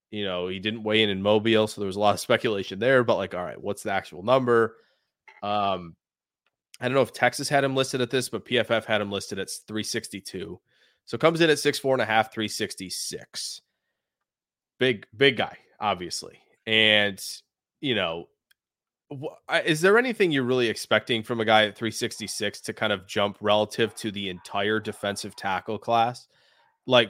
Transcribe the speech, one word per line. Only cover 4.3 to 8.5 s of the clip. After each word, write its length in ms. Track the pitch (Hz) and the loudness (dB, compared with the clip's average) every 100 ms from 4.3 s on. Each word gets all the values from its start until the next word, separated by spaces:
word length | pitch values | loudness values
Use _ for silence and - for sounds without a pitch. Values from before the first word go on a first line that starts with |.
| 135 123 117 110 - _ _ _ _ _ - | 2 4 4 2 -2 _ _ _ _ _ -12
Um, 540 | 101 104 98 95 85 85 _ _ _ _ _ _ _ - | -4 -2 -2 -2 -6 -18 _ _ _ _ _ _ _ -8
I 60 | 123 | -2
don't 80 | |
know 80 | 135 | 2
if 100 | 123 | 2
Texas 360 | - 123 - 143 | 2 0 0 -2
had 160 | 143 | 0
him 100 | 135 | 0
listed 260 | 135 131 131 | 0 -2 -2
at 100 | 123 | -2
this, 180 | 131 120 | -2 -4
but 160 | 107 | -8
P 140 | - | -2